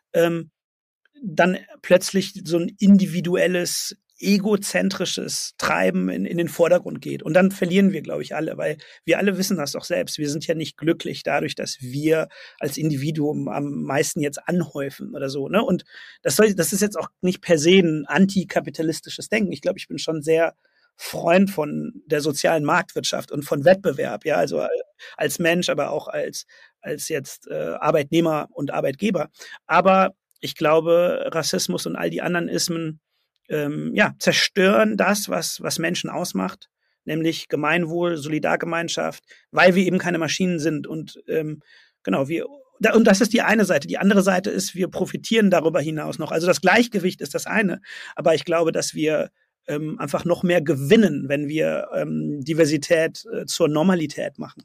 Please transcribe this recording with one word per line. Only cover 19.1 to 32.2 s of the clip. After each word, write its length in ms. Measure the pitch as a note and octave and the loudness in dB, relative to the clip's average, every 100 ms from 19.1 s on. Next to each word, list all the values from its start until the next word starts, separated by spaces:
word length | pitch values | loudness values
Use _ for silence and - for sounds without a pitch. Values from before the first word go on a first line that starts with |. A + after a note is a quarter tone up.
| - C#3 | -14 -4
Denken. 220 | A3 G3 | -2 -2
Ich 100 | D#3+ | -4
glaub, 160 | F3 F#3 | -4 -4
ich 100 | - | -6
bin 100 | E3 | -8
schon 240 | - D#3+ | -6 -4
sehr 340 | D3 D#3+ E3 - _ _ _ - | 0 2 2 -2 _ _ _ -18
Freund 540 | - D#3+ E3 F3+ G3 | -12 -4 2 4 4
von 500 | F3 D3+ D3+ D3+ - - | 0 -6 -6 -8 -12 -4
der 160 | D3+ | -2
sozialen 420 | D3+ C#3+ F3 E3 | 0 0 2 2
Marktwirtschaft 680 | D3 E3+ E3+ - - - - | 2 0 0 -6 -4 -6 -6
und 120 | D3 | -8
von 220 | D3 D3+ C#3+ | -4 2 4
Wettbewerb, 580 | G3 F#3+ C#3 C#3 G#2 | 4 2 -4 -4 -6
ja, 140 | D#3 D#3 | -2 0
also, 240 | D#3 - | 0 -2
äh, 80 | D3+ D#3+ - _ - - | -2 -4 -8 _ -16 -6
als 220 | D3 - | -4 -2
Mensch, 280 | E3 F3 F3 | 0 0 0
aber 220 | C#3 C#3+ | -2 -4
auch 160 | D3 - | -6 -6
als, 380 | D3+ D3 - - - - _ | -6 -6 -10 -16 -20 -20 _
als 300 | - D3 - | -10 -8 -6
jetzt, 380 | D3+ C#3 - - | -6 -8 -14 -10
äh, 260 | D#3 D3+ - | -8 -6 -4
Arbeitnehmer 680 | D#3 D#3 C#3+ E3 E3+ D#3 - | 0 0 2 2 2 0 -4
und 200 | - C#3+ | -8 -6
Arbeitgeber. 580 | D#3+ D3+ C#3 G#3 F3 D3 - - - - | -2 -4 -2 -2 -2 -4 -12 -20 -14 0
Aber 500 | E3 F3+ F#3+ F#3+ - _ _ | 4 6 6 4 -2 _ _
ich 160 | D3+ - | -10 -2
glaube, 760 | D#3 D#3+ D#3+ E3+ F3 - - | 2 2 4 4 2 0 -4
Rassismus 520 | E3 D#3 F#3+ - F3 E3 | -4 -2 -2 -2 -4 -6
und 120 | - | -4
all 120 | E3+ | -4
die 120 | E3 | -4